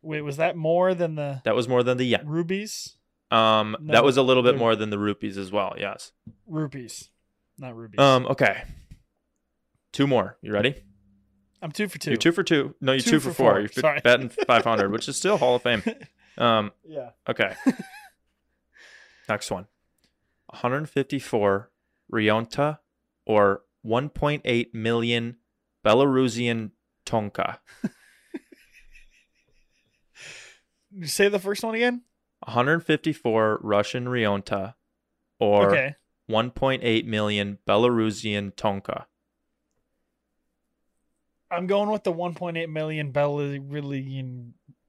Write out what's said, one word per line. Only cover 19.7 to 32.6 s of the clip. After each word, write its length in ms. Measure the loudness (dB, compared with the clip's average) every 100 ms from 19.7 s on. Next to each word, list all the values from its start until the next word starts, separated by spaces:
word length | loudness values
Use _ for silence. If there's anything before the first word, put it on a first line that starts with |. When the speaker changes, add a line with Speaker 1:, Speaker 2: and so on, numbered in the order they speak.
| _ _ _ _ _ _ _ _
Speaker 2:
Hundred 400 | -8 -4 -4 -4
fifty-four 800 | -4 -4 -6 -4 0 2 0 -4 _ _ _ _
Rionta 680 | -2 2 0 -2 -4 -4 -4 _ _ _ _ 0
or 380 | 4 4 2 _ _
one 260 | -2 -2 -2
point 320 | -4 -2 -2 -2
eight 280 | -2 -2
million 640 | -6 -2 0 0 -2 -4 -12 _ _ _ _ 2
Belarusian 840 | 4 4 4 2 0 -2 -2 -6 _ _ _ -4
Tonka. 520 | -4 -4 -4 -6 -6 _ -10
<laughs> 60 | -10 _ _ _ _ -20 _ _ _ _ -20 -20 _ _ _ _ _ _ _ _ _ _ _ _ -20 -20 -20 _ _ _ _
Speaker 1:
You 140 | -14 -8
say 220 | 0 2
the 100 | 2
first 240 | -4 -4
one 120 | -4 0
again? 260 | -2 -2 _ _ _ _
Speaker 2:
Hundred 380 | -4 0